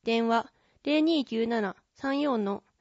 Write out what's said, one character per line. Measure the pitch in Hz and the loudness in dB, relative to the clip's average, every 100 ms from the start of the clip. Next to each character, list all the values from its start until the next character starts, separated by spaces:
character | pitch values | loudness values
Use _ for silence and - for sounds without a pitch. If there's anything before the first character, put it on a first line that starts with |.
電 | - 226 226 | 0 0 2
話、 | 233 220 _ _ _ | 0 -2 _ _ _
零 | - 302 | 0 2
二 | 311 320 | 2 2
九 | 247 226 226 | 0 -2 0
七 | 233 202 - _ | 0 -2 -6 _
三 | _ 269 277 | _ -4 -2
四 | 294 240 | 0 0
の | 196 202 _ _ | -2 -4 _ _